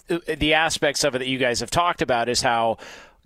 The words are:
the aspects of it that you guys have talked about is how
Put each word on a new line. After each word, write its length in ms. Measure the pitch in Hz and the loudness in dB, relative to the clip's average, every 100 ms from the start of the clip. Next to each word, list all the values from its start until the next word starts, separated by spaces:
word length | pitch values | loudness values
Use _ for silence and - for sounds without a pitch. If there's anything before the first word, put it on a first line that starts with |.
| - 175 - | -6 -4 -4
the 240 | 156 151 | -2 2
aspects 520 | 156 160 - 151 135 | 2 2 0 0 2
of 100 | 147 | 0
it 60 | 127 | 0
that 80 | 127 | -4
you 100 | 131 | -2
guys 220 | 127 117 | 0 -2
have 100 | 117 | -2
talked 320 | 175 175 165 | 0 0 0
about 260 | 160 120 117 | 0 0 0
is 140 | 120 | 0
how 340 | 131 117 113 107 - - - _ | 2 2 0 -2 -8 -20 -20 _